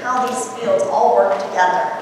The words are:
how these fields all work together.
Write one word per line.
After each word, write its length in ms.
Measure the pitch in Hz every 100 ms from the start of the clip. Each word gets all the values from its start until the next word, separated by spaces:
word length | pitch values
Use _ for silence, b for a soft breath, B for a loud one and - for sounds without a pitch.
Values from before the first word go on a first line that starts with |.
how 240 | 240 254 247
these 280 | 247 220 -
fields 260 | 233 - -
all 300 | - - -
work 220 | 196 -
together. 480 | 190 180 196 226 226 -